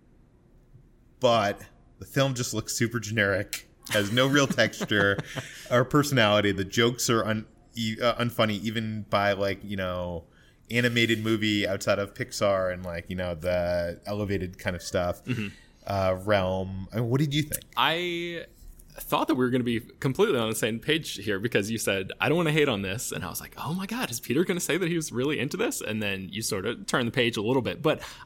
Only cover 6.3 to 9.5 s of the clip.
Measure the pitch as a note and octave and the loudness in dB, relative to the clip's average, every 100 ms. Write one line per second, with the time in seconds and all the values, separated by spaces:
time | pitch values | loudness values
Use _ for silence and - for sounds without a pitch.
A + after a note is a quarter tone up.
6.3 | G#2 G2+ F#2+ F#2 - A#2 B2 - A2+ G2+ | 6 4 2 0 2 2 2 2 2 2
7.3 | A2 G#2+ - - A#2 A2 A2 A#2+ A2+ A#2+ | -2 -6 -16 -14 -6 -4 0 0 0 0
8.3 | - A2 G#2 G#2+ A2+ A2 G#2+ G2+ G2+ G2+ | 2 0 0 -4 -4 -4 -6 -2 2 2
9.3 | G2 G2 | 2 0